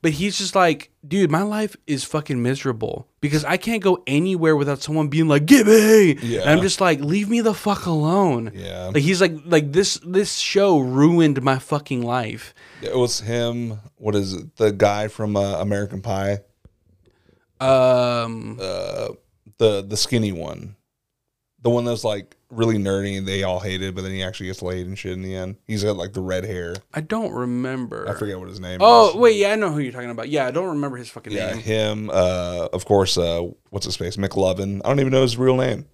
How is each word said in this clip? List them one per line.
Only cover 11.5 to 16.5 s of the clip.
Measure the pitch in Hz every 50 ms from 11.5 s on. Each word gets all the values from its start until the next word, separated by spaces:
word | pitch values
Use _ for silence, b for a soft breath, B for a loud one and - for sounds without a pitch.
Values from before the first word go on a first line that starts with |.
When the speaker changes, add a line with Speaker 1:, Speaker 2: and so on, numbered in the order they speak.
| 135 131
Speaker 1:
fucking | - - 156 147 143 - 139 123
life." | 120 117 120 127 117 107 104 113 - - B B B B B B
Speaker 2:
It | - 104 -
was | 127 123 120 110 -
him. | 107 113 117 120 120 117 117 120 120 117 110 104 104 - _
What | _ - 107 104
is | 101 98 95
it? | 95 90 - - _
The | _ 110 107
guy | 101 95 107 101 101 104 107 107
from, | - - 110 104 104
uh, | 101 98 98 98 80
American | 92 104 101 101 104 98 - 95
Pie. | 98 117 98 98 98 98 101 101 - _